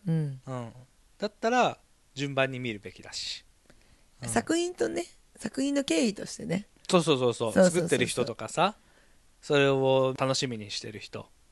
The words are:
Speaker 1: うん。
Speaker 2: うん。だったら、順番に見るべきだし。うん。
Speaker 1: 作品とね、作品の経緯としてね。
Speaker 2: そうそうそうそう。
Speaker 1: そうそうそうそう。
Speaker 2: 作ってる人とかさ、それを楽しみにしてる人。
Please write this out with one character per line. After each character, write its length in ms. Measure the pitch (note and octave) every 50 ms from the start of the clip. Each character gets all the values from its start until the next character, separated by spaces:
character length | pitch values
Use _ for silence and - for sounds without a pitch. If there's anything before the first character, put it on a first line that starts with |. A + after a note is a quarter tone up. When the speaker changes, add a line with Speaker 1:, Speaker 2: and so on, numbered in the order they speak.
| _
Speaker 1:
う 60 | F3
ん。 280 | E3 D#3+ D3+ C#3+ C3+ C3 _
Speaker 2:
う 60 | C3
ん。 200 | C3 B2 A#2+ A2+ A2 B2 B2 _ _ _ _ _ _ _
だ 100 | G3 G#3
っ 40 | _ _
た 100 | - A3+
ら、 280 | B3 B3+ A3 D3+ - _ _ _ _ _ _ _ _
順 200 | C3+ C#3+ C#3+ C#3
番 180 | C3+ C3+ C3+
に 80 | C3+ B2
見 120 | B2+ A#2+
る 60 | G#2+ G2+
べ 140 | - F#2
き 100 | - -
だ 100 | - -
し。 320 | - - - - - - - - _ _ _ - - _ _ _ - _ _ _ _ _
う 40 | B2+
ん。 20 | A#2
Speaker 1:
作 280 | A2+ - - - D#4+
品 180 | E4+ F4 F4 F4+
と 140 | - - E4
ね、 180 | E4+ E4+ F4 - - _ _ _ _
作 260 | - - G#3+ - -
品 120 | C4+ C#4+ C#4
の 80 | C#4+
経 240 | C4+ - D#4+ D#4+ C#4
緯 80 | A3 G3
と 100 | - -
し 120 | - -
て 80 | - -
ね。 220 | D#3 E3 G3 G#3 _ _ _ _ -
Speaker 2:
そ 100 | - F3
う 40 |
そ 120 | D#3 D#3+ D3
う 40 | B2+
そ 100 | B2+ B2
う 40 | A2+
そ 140 | - A#2+ A2
う。 40 |
Speaker 1:
そ 80 | G2+ -
う 20 | F#3
そ 40 | F3+
う 20 |
そ 0 |
う 0 |
そ 80 | E3 F3
う。 20 |
Speaker 2:
作 40 | D#3+
っ 20 | -
て 100 | C#3+ B2
る 80 | B2
人 180 | - - B2+ A#2+
と 100 | A#2+ A2+
か 140 | - A2+ A2
さ、 280 | - D#3 E3+ G3 - _ _ _ _ _ _ _ _ _ _ _ _ _
そ 160 | - - D3+
れ 120 | C#3+ C#3 C#3
を 440 | C3+ C3+ C3+ C3 C3 C3 C3 C3 C3
楽 180 | - C3+ C3 C3+
し 120 | - C#3+
み 120 | B2+ A#2+ G#2+
に 120 | G#2 G2
し 80 | - -
て 140 | - A2+
る 80 | G#2 G2
人。 260 | - - - A2 - _ _ _ _ _